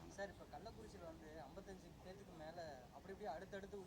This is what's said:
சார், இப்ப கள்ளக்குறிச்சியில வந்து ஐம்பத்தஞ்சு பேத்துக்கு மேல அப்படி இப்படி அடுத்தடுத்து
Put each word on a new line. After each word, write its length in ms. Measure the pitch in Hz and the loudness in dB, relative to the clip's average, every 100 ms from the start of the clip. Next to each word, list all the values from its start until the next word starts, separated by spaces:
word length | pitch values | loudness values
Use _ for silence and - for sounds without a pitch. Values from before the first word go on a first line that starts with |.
| 87 | -2
சார், 200 | - 202 | 2 2
இப்ப 160 | - 170 | 2 -2
கள்ளக்குறிச்சியில 600 | 147 220 226 214 190 165 | -2 -2 -2 -2 -2 -2
வந்து 220 | 160 156 160 | -2 -4 -2
ஐம்பத்தஞ்சு 460 | 160 170 196 185 175 - 175 | -2 -2 -2 -2 -4 -6 -4
பேத்துக்கு 300 | 190 185 170 | -4 -4 -2
மேல 200 | 156 170 160 131 127 - | 0 2 2 0 -2 -4
அப்படி 180 | 185 | -2
இப்படி 180 | 190 202 160 | 2 4 4
அடுத்தடுத்து 420 | 196 202 196 196 | 4 2 2 0